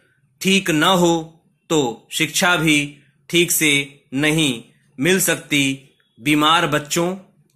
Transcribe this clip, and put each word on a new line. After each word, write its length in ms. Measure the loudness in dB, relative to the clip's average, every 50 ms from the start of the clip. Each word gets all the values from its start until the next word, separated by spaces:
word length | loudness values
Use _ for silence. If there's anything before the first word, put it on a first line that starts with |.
| _ _ _ _ _ _ _ _
ठीक 300 | -2 0 0 2 2 0
न 120 | 0 2 2
हो 600 | 2 2 2 2 2 0 0 -4 -8 -16 _ _ _ _ _ _ -2
तो 380 | 0 0 0 0 -4 -8 -14 _ -6
शिक्षा 440 | -4 -4 -4 -2 -2 0 0 0
भी 420 | 2 2 2 2 2 0 -4 -8 -16 _ _ _ _ _ -2
ठीक 200 | 0 0 0 2
से 540 | 0 0 0 2 2 0 -2 -4 -10 -20 _ _ -6
नहीं 500 | -2 -2 0 0 0 0 0 -2 -4 -8 _ _ _ _ _ _ -4
मिल 200 | 0 0 0 0
सकती। 680 | 0 -2 -2 -4 -4 -2 -2 0 0 0 -2 -6 -10 _ _ _ _ _ _ -8
बीमार 460 | -2 0 0 2 4 4 2 2 2
बच्चों 500 | 0 -2 -4 -4 -4 -4 -2 -2 -2 -4 -8 -12 _ _ _ _ _ _